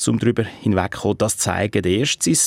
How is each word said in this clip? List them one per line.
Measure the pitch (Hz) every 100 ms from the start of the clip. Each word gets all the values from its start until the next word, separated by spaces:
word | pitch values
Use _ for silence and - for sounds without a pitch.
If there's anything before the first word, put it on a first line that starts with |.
| -
um | 113
darüber | 110 120
hinwegzukommen, | 110 - - 95 92 - - 104
das | 107 -
zeigt | - 90 104 101 90
erst | 98 143 -
sein | 170 165